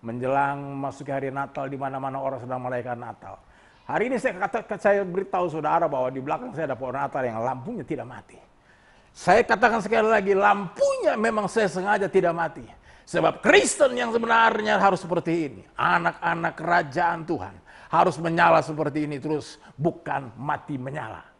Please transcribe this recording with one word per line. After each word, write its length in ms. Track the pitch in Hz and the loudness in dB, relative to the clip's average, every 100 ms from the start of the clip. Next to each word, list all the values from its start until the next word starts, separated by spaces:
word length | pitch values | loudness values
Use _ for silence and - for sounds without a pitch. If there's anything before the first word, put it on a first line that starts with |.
| 117 | -8
menjelang 720 | 120 127 139 139 143 139 139 | -6 0 0 0 -2 -8 -8
masuki 320 | 139 131 139 | -8 -8 -6
hari 240 | 139 135 | -4 -4
Natal, 320 | 135 139 - 135 | -6 -6 -6 -8
di 160 | 139 | -6
mana-mana 400 | 135 135 135 135 | -6 -6 -6 -4
orang 160 | 135 131 | -4 -6
sedang 240 | 123 127 | -8 -6
merayakan 400 | 123 123 123 120 | -4 -6 -6 -8
Natal. 340 | 120 - - 98 _ _ - _ - | -10 -14 -16 -18 _ _ -20 _ -4
Hari 240 | 156 226 | -2 0
ini 80 | 262 | 0
saya 160 | 247 180 | -2 -2
katakan, 400 | 196 226 214 202 | -4 -4 -6 0
saya 240 | 208 202 | 2 4
beritahu 480 | 190 175 196 185 175 | 2 -4 -2 -2 -2
saudara 400 | 156 151 165 170 | -2 0 2 2
bahwa 240 | 139 127 | 0 -2
di 80 | 135 | -2
belakang 320 | 131 160 247 | -4 -4 -6
saya 160 | 156 156 | -6 -4
ada 80 | 123 | -4
pohon 160 | 131 | -4
Natal 320 | 127 139 139 131 | -4 -4 -2 -2
yang 160 | 113 | -2
lampunya 400 | 120 127 127 233 | -4 -4 -8 -10
tidak 240 | 127 143 117 | -8 -8 -8
mati. 320 | 123 - - _ _ _ _ _ _ _ | -14 -20 -20 _ _ _ _ _ _ _
Saya 300 | - - 202 | -8 4 4
katakan 400 | 240 226 233 226 | 4 4 4 2
sekali 240 | 202 226 220 | 2 2 4
lagi, 320 | 220 190 196 | 2 4 4
lampunya 800 | 202 202 185 - 554 539 359 240 | 4 2 -2 0 0 2 0 2
memang 320 | 220 214 196 | 0 0 -2
saya 180 | 226 208 | 0 0
sengaja 380 | 165 190 208 190 | 0 0 0 2
tidak 260 | 196 170 170 | 2 2 0
mati. 260 | 165 - 113 - - - - | -4 -6 -18 -20 -20 -20 -6
Sebab 320 | 175 160 - | 2 2 2
Kristen 560 | 208 370 508 - 277 247 | 6 6 6 4 2 2
yang 160 | 233 | -2
sebenarnya 640 | 226 226 226 226 220 214 208 | 0 2 6 6 4 0 4
harus 240 | 196 185 | 4 4
seperti 480 | 170 175 165 170 151 | -2 -2 0 -2 -2
ini. 120 | 101 - | -8 -16
Anak-anak 800 | - 165 175 170 165 170 165 165 | -2 2 2 0 -2 -2 0 -2
kerajaan 720 | 160 165 175 156 135 170 170 160 | -4 2 2 2 0 0 -2 -4
Tuhan 300 | 151 90 - - - - | -6 -6 -14 -20 -20 -2
harus 240 | 160 180 143 | 2 2 2
menyala 400 | 165 165 170 165 | -2 4 6 6
seperti 480 | 151 156 151 147 151 | 4 -4 -4 -2 -4
ini 80 | 143 | -4
terus, 400 | 151 151 - - - - | -4 -4 -6 -18 -20 -2
bukan 560 | 160 - - 139 135 107 | -2 -2 -6 -6 -6 -10
mati 400 | 139 143 - 143 | -6 -6 -6 -8
menyala. 500 | 127 151 113 90 - _ | -6 -8 -10 -12 -16 _